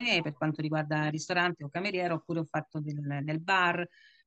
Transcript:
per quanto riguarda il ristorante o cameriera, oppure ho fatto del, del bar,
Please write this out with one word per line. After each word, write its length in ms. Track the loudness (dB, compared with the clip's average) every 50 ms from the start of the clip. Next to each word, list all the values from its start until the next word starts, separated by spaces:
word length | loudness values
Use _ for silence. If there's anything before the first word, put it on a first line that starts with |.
| 0 0 2 2 2
per 100 | 0 -2
quanto 280 | 0 0 0 0 0
riguarda 440 | 0 0 0 0 0 0 0 2 2
il 60 | 2
ristorante 520 | 0 -2 -2 0 2 2 2 2 0 -2 -6
o 60 | -6
cameriera, 460 | -4 -2 -2 -2 0 0 0 0 0
oppure 240 | -2 -2 -2 -2 -2
ho 80 | -2 -2
fatto 300 | -2 -4 -4 -4 -6 -6
del, 380 | -4 -4 -4 -4 -4 -4 -2 -2 -2
del 160 | -2 -4 -2
bar, 460 | 0 2 4 4 4 4 2 0 -2 -6 _ -18 -20 -20 _ _ _